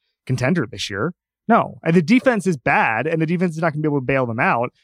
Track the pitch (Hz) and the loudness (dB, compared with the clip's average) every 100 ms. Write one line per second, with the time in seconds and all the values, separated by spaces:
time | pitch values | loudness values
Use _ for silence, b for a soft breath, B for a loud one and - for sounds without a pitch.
0 | _ _ - 131 127 175 113 104 - 98 | _ _ -6 -2 0 0 -2 -6 -8 -4
1 | 151 - _ _ - 220 - - 165 175 | -6 -6 _ _ 0 2 0 -4 0 2
2 | 147 247 262 220 190 147 139 185 151 110 | 4 2 4 0 0 -2 0 2 2 0
3 | 151 165 160 175 185 156 165 147 151 143 | -2 -2 0 0 -2 -2 -4 -2 -2 -2
4 | 127 135 123 113 185 123 123 - | 0 0 0 0 0 0 -2 -8